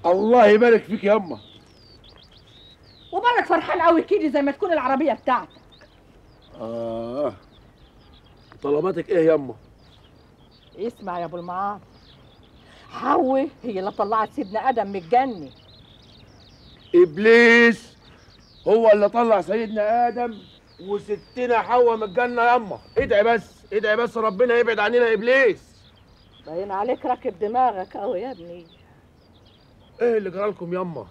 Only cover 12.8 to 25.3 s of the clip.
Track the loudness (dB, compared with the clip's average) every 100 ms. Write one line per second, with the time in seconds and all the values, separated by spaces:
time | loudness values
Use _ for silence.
12.8 | -20 -10 -2 0 0 0 -2 -8 -10 -6
13.8 | -8 -4 -2 -2 -2 -6 -8 -4 -2 -4
14.8 | -6 -8 0 0 0 -8 -14 -18 _ -20
15.8 | -20 -20 _ -20 -20 -20 -20 -20 -20 -20
16.8 | 0 4 4 4 4 6 8 6 4 2
17.8 | -10 _ -20 -20 _ _ _ -8 0 4
18.8 | 6 4 4 0 2 0 0 -6 -4 -4
19.8 | -2 0 -2 -2 -8 -10 -20 _ _ -20
20.8 | -8 -8 -6 -10 -10 -8 -2 -2 2 2
21.8 | 2 2 -4 -2 -2 0 2 2 -2 -14
22.8 | -6 -4 0 2 2 0 -4 _ _ -4
23.8 | -2 -2 -2 -4 -4 0 0 2 0 0
24.8 | 0 2 2 0 2